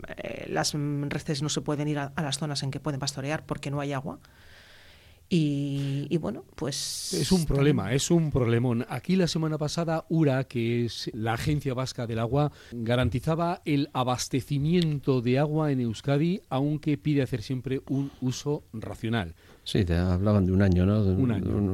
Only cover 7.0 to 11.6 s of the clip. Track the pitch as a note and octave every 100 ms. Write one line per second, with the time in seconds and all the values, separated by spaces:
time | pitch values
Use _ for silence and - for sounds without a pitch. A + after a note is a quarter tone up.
7 | - F3 C#3+ F#3 C#3+ C#3 C#3+ B2 F#2+ C3+
8 | - E3+ D#3 C3+ A#2 A#2 B2+ A#2 - B2+
9 | - F#3+ E3 E3 D#3 D3+ D3 - E3 D#3+
10 | - E3 D3 C3 B2+ A#2+ A#2 A#2+ A#2 -
11 | - A2+ A2+ A#2 - D3